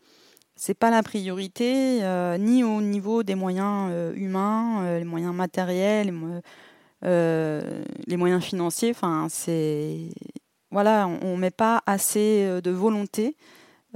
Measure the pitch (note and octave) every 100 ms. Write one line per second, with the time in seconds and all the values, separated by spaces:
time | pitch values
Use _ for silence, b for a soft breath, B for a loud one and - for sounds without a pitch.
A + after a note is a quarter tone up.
0 | b b b b b - - - A3+ A3+
1 | G#3+ G#3+ F#3 F#3 F#3+ - A#3+ C4 C4 B3
2 | F#3+ F3+ F3+ F3 G#3+ B3+ A#3 G#3+ G#3 G3+
3 | G3 A3+ G3 F#3+ F#3 F#3 G3+ G3+ F#3+ E3+
4 | E3 - G3 F#3+ G3+ A3 A#3 G#3+ F3+ E3+
5 | E3+ E3 F3 F3 F3+ - F#3 F3+ G3 G#3+
6 | G3+ E3+ D#3+ F3 B B B B B _
7 | - F3 E3 D#3+ D#3 D3+ - - - -
8 | - F3 F3 F3+ F3 F#3 F3 - A#3 A#3
9 | F3+ D#3 D#3+ - - E3 D#3 D3+ D3+ D#3+
10 | E3 - - - - _ _ G3 G#3 G#3+
11 | F#3 E3+ F#3+ F3+ F#3 - A3+ A#3 - G3
12 | - G#3+ G#3+ G#3+ G3 F3+ F3 F3+ G#3+ G#3+
13 | G3+ - A#3 - b b b b _